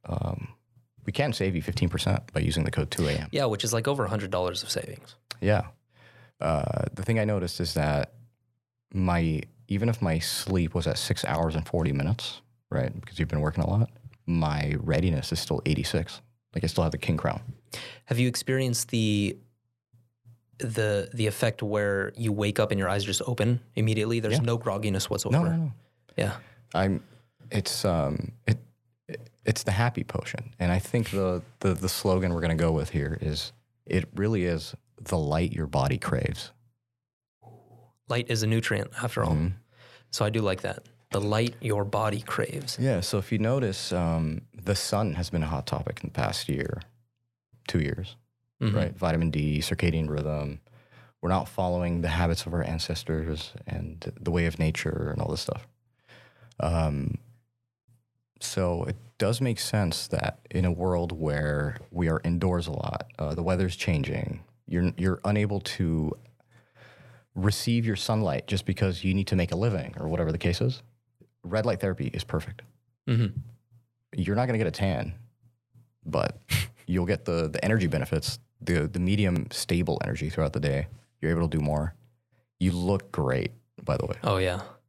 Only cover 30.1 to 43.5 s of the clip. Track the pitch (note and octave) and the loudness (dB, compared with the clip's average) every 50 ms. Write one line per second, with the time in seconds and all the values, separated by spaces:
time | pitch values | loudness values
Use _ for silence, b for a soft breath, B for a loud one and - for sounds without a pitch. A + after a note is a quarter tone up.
30.1 | - - - - - - - - - - F2+ F2 F2+ F#2 - - - A#2+ A2 F2+ | -4 -6 -6 -6 -8 -8 -10 -12 -4 0 2 2 2 2 0 0 0 0 0 0
31.1 | - G2 F#2+ F#2 F2+ F2 - - - _ - G2 F2+ D#2+ F2+ F2+ - - - G2 | 0 0 0 0 0 -2 -4 -10 -12 _ 0 0 0 2 0 -2 -2 0 2 2
32.1 | F#2 F#2 F#2 F2+ E2+ E2 E2 E2 E2 D#2+ E2+ E2 D#2+ D#2 D2+ - - D#2 C#2+ C#2+ | 4 4 4 2 0 2 2 2 2 4 4 4 2 2 0 0 -2 -2 -2 -2
33.1 | D#2 - - D2+ D2+ D#2+ - - - _ _ _ _ _ _ - - F#2 D#2+ - | -4 -2 -2 -2 -2 -2 -6 -8 -12 _ _ _ _ _ _ 0 0 0 0 -2
34.1 | - F#2 G2+ A2 A2+ G2 F2+ F2 E2+ D#2 D2+ - - - _ _ _ - - - | -4 -2 0 2 2 2 2 0 0 -2 -4 -8 -14 -16 _ _ _ -14 -6 -2
35.1 | F#2 E2+ D2+ C#2+ D2+ E2 F2+ F2 - - D#2 C#2+ - - C2+ C#2+ - - - - | 0 0 2 2 2 2 2 0 0 -4 -4 0 0 0 2 2 0 -2 0 0
36.1 | - B1 - - - - - - - _ _ _ _ _ _ _ _ _ _ _ | 0 0 0 -2 -2 -4 -8 -14 -16 _ _ _ _ _ _ _ _ _ _ _
37.1 | _ _ _ _ _ _ - - - - _ _ - - - _ _ _ _ - | _ _ _ _ _ _ -20 -20 -20 -20 _ _ -20 -20 -20 _ _ _ _ -2
38.1 | A#2+ B2 B2 - A#2 A2 G#2+ A2 A2+ A2+ A#2 - A2 G#2 G2+ - - - - A#2 | -2 -2 0 0 0 2 2 4 2 2 2 2 0 0 -2 -4 -6 -6 -6 -4
39.1 | - A2+ A2 - D#2+ D2+ D#2+ F2+ F#2 - B B B B B B B B B B | 0 0 2 2 4 2 2 0 -2 -4 B B B B B B B B B B
40.1 | - - G#2+ G#2+ G#2+ A2+ G#2+ G2 F#2+ F2+ - F#2+ F#2+ - - - _ _ _ _ | -2 0 0 2 2 2 2 2 0 0 -2 -6 -6 -6 -12 -20 _ _ _ _
41.1 | - G2 G2+ G#2 G#2+ A2 A#2+ A#2+ - - - A2 G#2 G#2 G2+ G#2 G#2+ G#2 A2 G#2+ | -2 0 0 2 2 2 2 0 -2 -4 -2 0 0 0 0 0 0 0 0 0
42.1 | G2+ A2 A2 - - - - - - D3 C#3 B2+ - - B2 C3+ A#2+ F2 F#2 - | 0 -2 -4 -4 -2 -2 -2 -2 -4 -8 -8 -8 -4 0 2 2 2 2 0 0
43.1 | - G2+ F#2+ - A#2 G2+ G#2+ A2+ | 0 -2 0 0 0 2 2 2